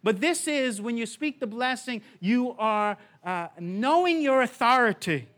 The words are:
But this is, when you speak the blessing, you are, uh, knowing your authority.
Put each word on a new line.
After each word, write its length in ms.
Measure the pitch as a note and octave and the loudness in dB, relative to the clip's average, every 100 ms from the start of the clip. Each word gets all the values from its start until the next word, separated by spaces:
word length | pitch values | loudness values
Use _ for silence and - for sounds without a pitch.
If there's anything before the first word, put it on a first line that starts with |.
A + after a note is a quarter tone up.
But 180 | G3 F#3+ | 0 2
this 260 | D4+ E4 D#4 | 0 0 -2
is, 320 | D4 C4 G3+ | 0 -2 -4
when 200 | G#3+ A#3 | -6 -6
you 80 | A3+ | -6
speak 340 | - D4+ - | -6 -8 -6
the 60 | A3+ | -8
blessing, 560 | A3 B3+ B3+ - A#3 - - | -4 -4 -4 -6 -10 -10 -6
you 340 | F3+ B3 B3 - | 0 2 0 -2
are, 400 | A3 G#3+ G#3 G3+ - _ | -2 0 0 -4 -12 _
uh, 240 | F3 F#3 E3+ - | -6 -6 -6 -10
knowing 640 | F3 F#3+ B3+ E4 F4+ E4 | -8 -2 2 4 4 2
your 220 | C#4+ C4 | 2 4
authority. 880 | A#3+ - A#3+ B3+ A#3 - - D3 A#2 | 2 2 4 4 4 0 -2 -4 -4